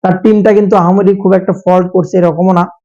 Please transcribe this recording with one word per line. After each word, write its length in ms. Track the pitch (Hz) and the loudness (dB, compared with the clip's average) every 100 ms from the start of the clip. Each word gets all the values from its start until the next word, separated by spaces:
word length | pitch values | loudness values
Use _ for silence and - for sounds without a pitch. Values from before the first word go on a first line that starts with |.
তার 200 | 190 175 | -2 0
টিমটা 320 | 220 214 208 | 0 2 2
কিন্তু 220 | 208 202 | 0 2
আহামরি 400 | 202 170 196 196 | 0 2 2 0
খুব 180 | 196 190 | 0 0
একটা 200 | 190 185 | 0 -2
ফল্ট 380 | 185 - 180 180 | -4 0 0 0
করছে 260 | 185 165 185 | -2 -2 0
এরকমও 360 | 175 156 185 | -2 0 0
না 140 | 180 175 - | 0 -2 -8